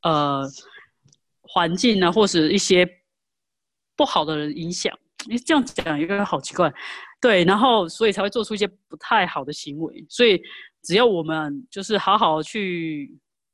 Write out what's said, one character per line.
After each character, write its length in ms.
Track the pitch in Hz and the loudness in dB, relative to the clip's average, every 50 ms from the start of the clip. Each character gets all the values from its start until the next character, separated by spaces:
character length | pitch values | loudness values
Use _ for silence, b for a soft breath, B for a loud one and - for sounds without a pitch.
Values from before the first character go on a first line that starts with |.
呃， 480 | - 175 156 147 147 143 139 135 135 135 135 B B B B B B B _ _ _ _ _ _ _ _ _ _ | -2 0 2 2 2 0 0 -2 -4 -6 -10 B B B B B B B _ _ _ _ _ _ _ _ _ _
环 340 | _ - - 185 170 170 175 | _ -6 -4 -2 -2 -2 -2
境 260 | 185 - 240 220 190 | 0 0 0 2 2
啊， 80 | 180 170 | 2 2
或 160 | 175 220 208 | 2 2 2
是 280 | 190 - 170 156 156 202 | 2 2 2 2 2 2
一 40 | 196 | 0
些 300 | - - 185 180 180 180 - _ _ _ _ _ _ _ _ _ _ _ _ _ _ _ _ _ _ _ _ - | 2 2 4 4 4 2 -2 _ _ _ _ _ _ _ _ _ _ _ _ _ _ _ _ _ _ _ _ -2
不 80 | 294 | 0
好 180 | - - 180 151 | 0 0 0 -2
的 140 | 151 156 151 | 0 -2 -4
人 180 | 151 151 143 | -4 -6 -6
影 160 | 175 160 170 | -8 -8 -8
响。 260 | 180 - - - - - _ _ _ - - - | -6 -6 -6 -6 -8 -10 _ _ _ -18 -10 -6
诶， 80 | 226 240 | -6 -6
这 160 | - - 320 | 0 2 2
样 80 | 285 240 | 2 2
讲 340 | - - - - 165 151 147 | 0 -4 -6 -4 -4 -2 -2
有 80 | 160 170 | -2 -2
点 180 | 196 202 202 | -2 -2 -2
好 140 | - 170 139 | -2 -4 -4
奇 160 | - - - | -6 -6 -2
怪。 180 | - 175 151 B B B B B B B B B _ | 0 0 0 B B B B B B B B B _
对， 240 | - 247 208 180 170 | 2 4 4 6 6
然 140 | 180 196 202 | 4 4 4
后 280 | 247 262 233 214 175 | 4 4 4 4 2
所 220 | 165 - - 226 214 | -2 -2 0 0 0
以 40 | 196 | 2
才 80 | 208 | 0
会 80 | 196 202 | -2 -2
做 120 | - 247 | -2 -4
出 120 | 208 - 220 | -4 -4 -4
一 20 | 196 | -2
些 80 | 208 196 - _ _ _ | -4 -4 -4 _ _ _
不 80 | 165 | -20
太 320 | - - - 240 214 185 170 | -18 -4 0 2 2 2 0
好 160 | - 151 135 | -2 -6 -8
的 80 | 143 | -8
行 260 | 151 - - 156 143 151 | -10 -10 -12 -12 -10 -8
为。 260 | 160 - - - 156 - | -8 -8 -10 -14 -18 -8
所 180 | - - 240 | 0 4 4
以 160 | 226 190 170 B B B B B B B _ | 4 4 2 B B B B B B B _
只 140 | - - 170 | -4 0 2
要 100 | 208 247 | 4 4
我 160 | 240 196 170 | 4 2 0
们 460 | 160 160 160 156 156 147 143 139 - - | -2 -2 -4 -4 -4 -4 -6 -10 -12 -12
就 140 | - 196 190 | -12 -12 -6
是 140 | - 214 190 | -2 -2 0
好 200 | - 190 202 214 | 2 2 2 4
好 240 | 214 165 156 156 | 4 2 2 0
去 720 | 156 - - 220 202 185 175 170 165 160 156 147 139 - - - _ _ _ _ _ _ | -2 -6 -6 -6 -4 -4 -4 -4 -6 -6 -6 -8 -10 -12 -16 -20 _ _ _ _ _ _